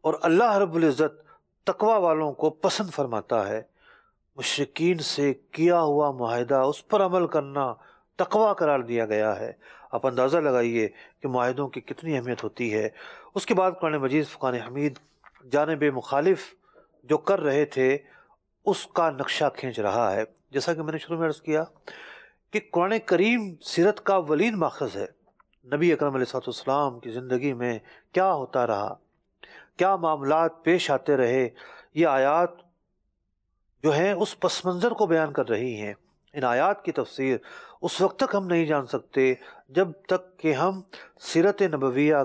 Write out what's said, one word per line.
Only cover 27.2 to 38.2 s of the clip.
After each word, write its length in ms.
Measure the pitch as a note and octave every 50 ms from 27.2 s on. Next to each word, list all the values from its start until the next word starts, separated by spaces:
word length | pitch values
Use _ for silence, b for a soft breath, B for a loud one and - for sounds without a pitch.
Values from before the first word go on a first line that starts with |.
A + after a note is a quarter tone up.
| B2+ B2+ B2+ B2 C3+ D3 C3
میں 260 | A#2+ B2 B2 A#2 G#2+ B B B B B B
کیا 220 | - F3+ F#3 G3 F3
ہوتا 340 | C#3+ B2+ - - C3 B2
رہا، 260 | A2+ G#2+ G2+ G#2 G#2+ - _ _ _ _ _ _ _ _ _ B B B B B B B
کیا 180 | - F3+ F#3+ G3
معاملات 680 | F3+ E3 D#3+ D#3 C#3+ C#3 C#3 D3+ D#3+ E3 D#3+ E3 - -
پیش 280 | D#3+ F3 F3 - -
آتے 260 | C#3+ B2+ - D3+ C#3+
رہے، 320 | C3+ B2+ A#2 B2 C3 C#3+ - B B B B B B B B B
یہ 140 | D3+ E3+
آیات 420 | D#3 C3+ C3+ C3 C#3 D3+ E3 F3+ F3 - - - _ _ _ _ _ _ _ _ _ _ _ _ _ _ _ _ _ _ _ _ _ _ _ -
جو 100 | D#3 C#3+
ہیں 200 | D3+ F3+ G3+ G3+
اس 260 | E3+ G#3+ - - _
پس 260 | - F3 - - -
منظر 260 | F#3 F3+ F3+ G3+ A#3+
کو 140 | A#3 - G#3
بیان 280 | E3 E3 E3 D#3+ D3 C3+
کر 160 | C#3+ B2 A#2
رہی 320 | A#2 G#2 B2 B2+ A#2 G#2
ہیں۔ 120 | G#2 G#2 G2+ _ _ _ _ _ _ _ -
ان 100 | D3 C3
آیات 420 | B2 A#2+ B2+ D3+ F#3+ G3+ G3 -
کی 60 | E3+
تفسیر 460 | D#3+ - B2 - - - C3 C3 B2+ G#2+ B B B B B B B B
اس 200 | - - - -
وقت 180 | F#3 F#3 -
تک 160 | -